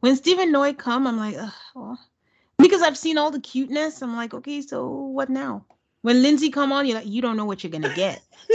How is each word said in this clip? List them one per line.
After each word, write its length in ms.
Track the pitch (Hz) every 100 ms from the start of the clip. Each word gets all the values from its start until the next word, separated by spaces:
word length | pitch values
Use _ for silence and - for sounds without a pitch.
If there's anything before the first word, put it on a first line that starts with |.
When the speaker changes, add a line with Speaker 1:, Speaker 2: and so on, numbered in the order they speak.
Speaker 1:
When 160 | 247 269
Steve 220 | 320 370
and 140 | 359
Noi 200 | 285 285
come, 340 | 285 247 240 269
I'm 100 | 226
like, 200 | 214 151
"Ugh, 160 | 208 - -
well," 240 | 262 214 247 _ _ _ _ _ -
because 240 | 359 370
I've 160 | 330 269
seen 200 | 320 311
all 120 | 302
the 100 | 285
cuteness. 640 | - 254 269 285 311 302
I'm 120 | 254
like, 200 | 233 233
"Okay, 260 | 240 277 285
so 280 | 285 269 254
what 420 | 269 277 269 269
now?" 340 | 262 277 208 - _ _ _
When 200 | 233 247
Lindsay 280 | 277 294 302
come 200 | 285 277
on, 140 | 277
you're 140 | 277 220
like, 80 | 220
you 160 | 220
don't 160 | 247 220
know 80 | 214
what 180 | 196
you're 60 | 175
gonna 220 | 160 143
get. 280 | 147 190 - _
Speaker 2:
<laughs> 40 | _ -